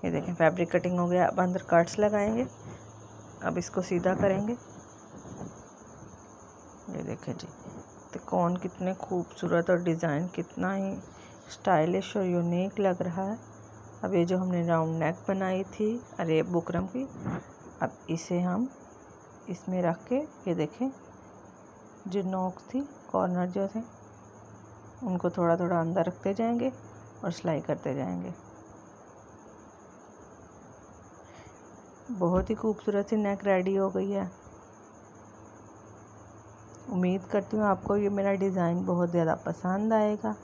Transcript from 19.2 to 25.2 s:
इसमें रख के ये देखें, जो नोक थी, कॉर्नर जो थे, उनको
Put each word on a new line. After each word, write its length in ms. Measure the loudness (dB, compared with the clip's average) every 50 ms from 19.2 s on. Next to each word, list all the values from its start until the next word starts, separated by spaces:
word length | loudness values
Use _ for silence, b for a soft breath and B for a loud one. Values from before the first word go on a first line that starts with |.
| -20 -20 -20 -20 -10 -10
इसमें 320 | -10 -8 -6 -4 -2 2 2
रख 220 | 2 0 0 -2 -2
के 80 | 0
ये 400 | 0 0 -2 -10 -8 -2 -2 0
देखें, 340 | 2 0 -2 0 -2 -4 -4 -4 -6 -18 -20 -20 -20 -20 -20 -20 -20 -20 -20 -20 -20 -20 -20 -20 -20 -20 -20 -20 -12 -10 -4
जो 160 | -2 -2 0
नोक 360 | 0 0 0 0 -2 -4 -6 -14
थी, 160 | -6 -4 -4 -4 -4 -10 -18 -16 -2
कॉर्नर 360 | 0 2 2 2 2 2 0 0
जो 180 | 0 0 -2 -2
थे, 140 | -2 -6 -8 -8 -14 -20 -20 -20 -20 -20 -20 -20 -20 -20 -20 -20 -20 -20 -20 -20 -20 -20 -20 -20 -16 -8 -4
उनको 260 | -2 -2 0